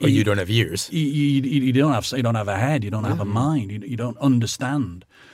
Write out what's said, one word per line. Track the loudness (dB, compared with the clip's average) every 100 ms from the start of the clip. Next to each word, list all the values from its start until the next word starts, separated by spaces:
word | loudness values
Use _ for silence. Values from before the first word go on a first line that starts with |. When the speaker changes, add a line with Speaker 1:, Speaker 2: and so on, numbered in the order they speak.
Speaker 1:
Or | 2
Speaker 2:
he | 4
Speaker 1:
you |
don't | 4 0
have | 2
ears. | 2 0 -2 -4
Speaker 2:
you, | -2
you, | 0 0 2 2
you, | 2 0
you | 2
don't | 2 2
have, | 2 -2
you | -2
don't | 0 0
have | -2
a | -2
head, | 0 0
you | -2
don't | -4 -2
have | -2
a |
Speaker 1:
Mm-hmm. | -2
Speaker 2:
mind, | 0 0 0 -4
you, | -8 -8
you | -6
don't | -6 -2
understand. | 2 2 0 -4 -4 -4 -4 -8 -20 _ -20